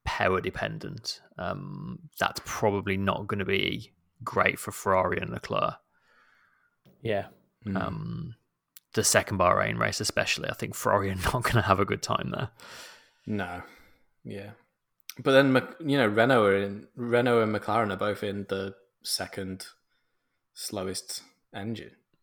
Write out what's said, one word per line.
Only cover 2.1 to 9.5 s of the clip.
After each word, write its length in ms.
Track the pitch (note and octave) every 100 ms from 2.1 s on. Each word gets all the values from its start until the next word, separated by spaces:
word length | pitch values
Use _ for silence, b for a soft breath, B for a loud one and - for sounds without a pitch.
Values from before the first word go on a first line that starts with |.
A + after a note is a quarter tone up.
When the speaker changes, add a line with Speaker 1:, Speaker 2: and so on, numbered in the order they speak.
| -
Speaker 1:
that's 220 | G2 -
probably 540 | - - A2 G2+ G2 F#2+
not 300 | G2 - G2+
gonna 180 | G2+ F#2+
be 480 | G2+ - A2+ - _ _ -
great 360 | A#2 G2 G#2 -
for 120 | -
Ferrari 480 | - G2+ F#2 F#2 -
and 100 | -
Leclerc. 460 | - - - G#1+ - _ _ _ _ _ _ _ _ _ _ _ _
Speaker 2:
Yeah. 240 | A#2 G2+ - _ _ _ G#2
Speaker 3:
Mm. 140 | G2
Speaker 1:
Um, 540 | G#2+ G#2+ - G#2+ - A2+ _ _ _ - _
the 100 | -
second 340 | G#2 G#2 - G2
Bahrain 400 | F2+